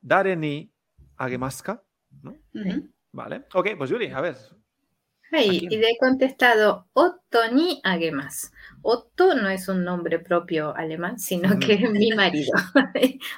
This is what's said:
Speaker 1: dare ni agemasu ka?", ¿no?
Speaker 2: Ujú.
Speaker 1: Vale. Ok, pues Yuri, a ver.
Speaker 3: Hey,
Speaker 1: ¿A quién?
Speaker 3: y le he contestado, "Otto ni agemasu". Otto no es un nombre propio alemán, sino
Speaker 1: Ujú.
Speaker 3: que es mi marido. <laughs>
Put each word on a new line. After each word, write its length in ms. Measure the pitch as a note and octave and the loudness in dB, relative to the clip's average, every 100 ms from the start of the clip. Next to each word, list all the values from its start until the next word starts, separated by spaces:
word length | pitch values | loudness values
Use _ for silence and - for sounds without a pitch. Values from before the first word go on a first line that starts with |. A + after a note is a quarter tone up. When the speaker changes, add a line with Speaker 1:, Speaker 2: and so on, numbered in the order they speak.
Speaker 1:
dare 340 | C3 F3 F#3+ F3+ | 0 2 2 -2
ni 360 | D3+ D3 - _ _ _ _ - | -4 -6 -10 _ _ _ _ -10
agemasu 460 | C3 B2 C3 - | -6 -6 -6 -8
ka?", 200 | - A#3 _ _ _ C#3 | -10 -10 _ _ _ -20
¿no? 80 | C#3 D4 _ | -20 -20 _
Speaker 2:
Ujú. 360 | - G3 A3+ - _ _ | -10 -6 -6 -8 _ _
Speaker 1:
Vale. 320 | - A#2 F#3 - | -16 -12 -14 -6
Ok, 160 | F#3 F3+ G3+ | -4 -2 -4
pues 120 | C3 | -6
Yuri, 220 | A3 F3+ | -6 -6
a 100 | C3 | -6
ver. 160 | E3 C3+ - _ _ _ _ _ _ _ _ | -6 -8 -16 _ _ _ _ _ _ _ _
Speaker 3:
Hey, 180 | D#4+ A3 | 0 0
Speaker 1:
¿A 20 | F3+ | 0
quién? 120 | F3+ | -2
Speaker 3:
y 80 | G#3+ | 0
le 120 | A3+ | 0
he 60 | A#3 | 2
contestado, 880 | C4 C4 C4+ - B3 A3 G#3+ F#3+ - | 2 2 0 2 2 4 4 0 -2
"Otto 460 | - F4 E4+ _ A#3 A3+ | 2 2 0 _ 0 2
ni 300 | B3 F4 C#4+ | 2 2 0
agemasu". 640 | F#3+ F3 E3 C#3+ C#3+ - - - - - | -2 -2 -2 -4 -8 -10 -14 -16 -20 -6
Otto 540 | - A#3 - - F#4 C#4+ | -2 -2 -2 2 4 4
no 140 | G3 | 0
es 180 | F#3+ F#3 | -2 -2
un 160 | F#3 | -2
nombre 360 | F3 F3+ E3+ E3 | -2 -2 -2 -4
propio 540 | - F3 E3+ E3 D3+ C3+ | 0 -2 0 -2 -4 -6
alemán, 440 | D#3+ D#3+ F3 B3 | -6 -6 -6 -8
sino 300 | - F3+ F#3 | -6 0 2
Speaker 1:
Ujú. 100 | F#3 | 2
Speaker 3:
que 140 | G3 | 2
es 180 | G#3 A3+ | 2 2
mi 200 | G#3 A3+ | 2 2
marido. 400 | A3 F#3+ D3+ D3+ | 2 0 0 0
<laughs> 680 | G#3 - - - - C4 - - | -2 0 2 2 2 0 0 -14